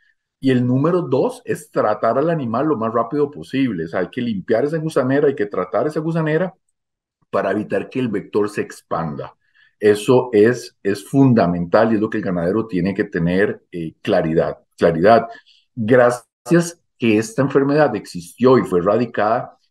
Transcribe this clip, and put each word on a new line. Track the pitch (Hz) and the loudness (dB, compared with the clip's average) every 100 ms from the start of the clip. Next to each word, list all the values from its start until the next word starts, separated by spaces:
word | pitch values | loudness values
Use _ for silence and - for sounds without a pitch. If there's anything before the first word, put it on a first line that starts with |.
| _ _ _ _ | _ _ _ _
Y | 135 | 0
el | 127 123 | 0 2
número | 131 156 180 | 0 0 0
dos | 151 131 226 - | 0 -2 -2 -4
es | - - - | -10 -10 -6
tratar | 151 110 107 113 120 | -2 -2 0 0 0
al | 160 | 0
animal | 165 120 117 151 | -2 -4 -2 -2
lo | 120 | -2
más | 113 | -2
rápido | 117 120 147 143 | -2 -2 -2 -4
posible. | 82 78 131 131 90 | -6 -8 -2 -2 -4
O | 80 | -6
sea, | 95 | -6
hay | 90 | -6
que | - | -6
limpiar | 120 98 - 113 | -6 -6 -2 0
esa | 147 160 | 0 -4
gusanera, | 156 151 127 139 151 | -4 -2 0 2 2
hay | |
que | 135 101 | 0 -6
tratar | 92 92 101 147 | -4 -4 -2 -2
esa | 160 | -4
gusanera | 160 165 156 156 185 _ _ _ _ _ _ _ - | -4 -4 -2 -2 -4 _ _ _ _ _ _ _ -6
para | 98 98 | -4 -2
evitar | 104 98 101 95 | -4 -4 -6 -4
que | 131 | -4
el | 127 | -4
vector | 98 - 107 104 | -4 -4 -2 -2
se | - | -4
expanda. | 98 - - 90 80 69 65 _ _ _ _ - | -8 -10 -8 -6 -6 -8 -14 _ _ _ _ 0
Eso | 104 104 - 127 123 | 2 2 4 2 4
es, | 104 107 123 - _ | 4 4 4 -8 _
es | 98 101 | -6 -6
fundamental | - 139 135 113 87 87 85 107 117 | -2 4 4 4 2 -2 0 2 2
y | 107 | 0
es | |
lo | 110 | -2
que | 110 | -4
el | |
ganadero | 95 90 85 107 110 | -4 -4 -2 -2 -2
tiene | 90 92 | -2 -2
que | 98 | -2
tener, | 101 87 85 90 107 - _ | -4 -2 0 0 0 -2 _
eh, | 85 80 - | -10 -10 -8
claridad, | - 92 82 82 73 - _ - | -2 0 0 0 -2 -6 _ -2
claridad. | 85 80 98 117 - - _ _ _ | 0 4 6 4 2 -14 _ _ _
Gracias | - 107 127 120 120 _ _ - 175 170 - _ - | -6 2 4 4 0 _ _ 0 0 0 -8 _ -4
que | 117 107 | 2 2
esta | 113 - | 0 -2
enfermedad | 131 143 135 147 143 104 | 0 2 2 2 2 0
existió | - 87 - - 123 127 | -8 -16 -14 0 4 4
y | |
fue | 90 90 | 4 0
erradicada, | 92 113 120 - 104 123 127 _ _ | 2 0 -2 -2 -2 -2 -4 _ _